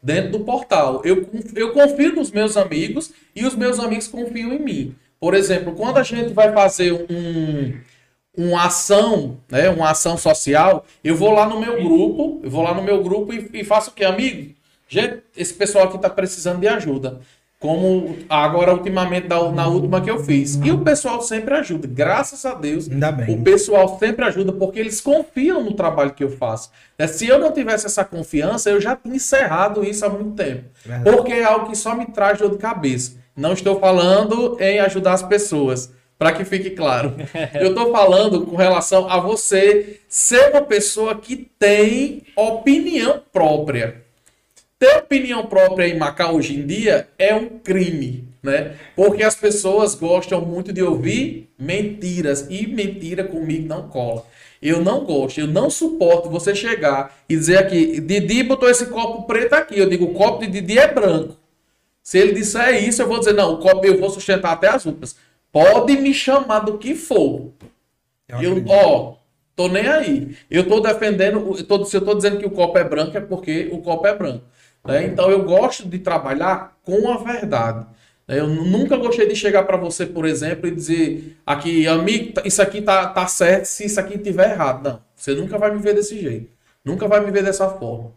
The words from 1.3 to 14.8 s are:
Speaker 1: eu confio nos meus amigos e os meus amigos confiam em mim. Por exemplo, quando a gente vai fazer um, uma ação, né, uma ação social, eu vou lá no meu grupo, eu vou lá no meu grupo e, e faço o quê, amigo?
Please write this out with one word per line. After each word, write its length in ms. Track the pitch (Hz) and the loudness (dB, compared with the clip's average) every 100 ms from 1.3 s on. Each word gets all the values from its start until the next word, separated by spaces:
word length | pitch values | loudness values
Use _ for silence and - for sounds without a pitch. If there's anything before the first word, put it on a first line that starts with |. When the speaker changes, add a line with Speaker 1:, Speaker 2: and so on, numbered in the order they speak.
| 220 - 208 | -12 -10 -6
Speaker 1:
eu 160 | 226 | -2
confio 420 | 277 285 285 294 | 4 4 6 0
nos 160 | 330 277 | 0 -4
meus 260 | 208 214 208 | -2 0 0
amigos 540 | 185 156 165 240 - _ _ | 0 -2 -4 -6 -10 _ _
e 100 | 196 | -4
os 120 | 254 254 | -4 -2
meus 240 | 247 233 | -2 -2
amigos 260 | 240 214 - | -4 -6 -8
confiam 460 | 240 240 233 233 | -10 -10 -8 -6
em 60 | 277 | -6
mim. 340 | 285 151 131 - _ _ | -6 -6 -8 -12 _ _
Por 160 | 170 | 0
exemplo, 380 | 196 190 180 175 | 2 2 -2 -4
quando 240 | - 214 269 | -6 0 0
a 40 | |
gente 280 | 233 233 233 | 0 -4 -4
vai 200 | 202 214 | 4 4
fazer 400 | 214 196 - 180 | 6 2 2 0
um, 800 | 175 170 175 170 165 160 151 131 120 - _ _ _ _ - | 0 -4 -8 -4 -4 -2 -2 -4 -8 -14 _ _ _ _ -6
uma 300 | 175 170 175 | -2 2 2
ação, 720 | - - 202 226 202 139 - _ | 0 4 4 4 0 -2 -12 _
né, 180 | 127 175 | 0 2
uma 200 | 160 156 | 2 0
ação 260 | 156 170 170 | 0 -2 0
social, 680 | - - - 147 180 180 - _ | 0 0 2 4 4 4 -2 _
eu 140 | 151 165 | -2 2
vou 160 | 202 | 4
lá 140 | 214 214 | 4 4
no 100 | 220 | 0
meu 240 | 226 240 | -4 -2
grupo, 580 | 175 330 - - 294 - | 2 4 4 0 -4 -4
eu 60 | 131 | -6
vou 120 | 143 | -2
lá 120 | 170 | -2
no 80 | 180 | -2
meu 200 | 190 202 | 0 0
grupo 300 | 180 208 208 | 0 -2 -4
e, 160 | 226 - | -8 -10
e 100 | 220 | -12
faço 260 | 202 214 214 | 0 0 0
o 20 | |
quê, 100 | - | -2
amigo? 480 | 190 190 262 175 147 _ _ _ | -2 0 -4 -6 -16 _ _ _